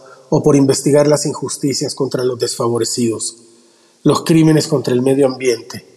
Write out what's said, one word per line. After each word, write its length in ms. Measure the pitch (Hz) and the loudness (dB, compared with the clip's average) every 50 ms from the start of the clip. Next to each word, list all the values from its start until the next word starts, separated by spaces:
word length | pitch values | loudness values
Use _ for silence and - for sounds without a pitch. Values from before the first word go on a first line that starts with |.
| - - - - - - | -20 -20 -20 -20 -6 -2
o 140 | 160 147 - | -2 0 2
por 100 | 151 143 | 4 4
investigar 540 | 143 139 135 - - - 156 139 147 147 147 | 4 4 2 0 0 0 2 2 4 4 4
las 180 | 147 143 - | 2 0 0
injusticias 720 | 151 131 - - 120 - - - 143 123 - 147 127 - | -4 -6 -6 -8 -10 -8 -6 -4 -4 -4 -4 -6 -6 -6
contra 260 | - 143 127 - 131 | -6 -6 -4 -4 -4
los 160 | 123 127 127 117 | -2 -4 -4 -4
desfavorecidos, 960 | 123 120 - - 123 117 117 117 110 - - 127 120 113 107 - - - - - - _ _ _ _ _ _ _ _ _ _ _ - | -6 -6 -4 -4 -4 -2 -2 -2 -2 -4 -4 -2 -2 -2 -4 -4 -8 -10 -12 -14 -20 _ _ _ _ _ _ _ _ _ _ _ 0
los 180 | 147 139 - | 0 0 0
crímenes 460 | - - 170 160 160 160 156 151 - - | 2 2 4 4 6 6 4 2 2 0
contra 260 | 156 131 120 131 123 | -2 -2 0 0 0
el 80 | 123 | 0
medio 240 | 127 135 135 139 139 | 2 2 2 2 2
ambiente, 580 | 131 131 123 131 127 117 113 - - - - - _ _ | 2 0 -2 -2 -2 -2 -2 -4 -14 -18 -18 -18 _ _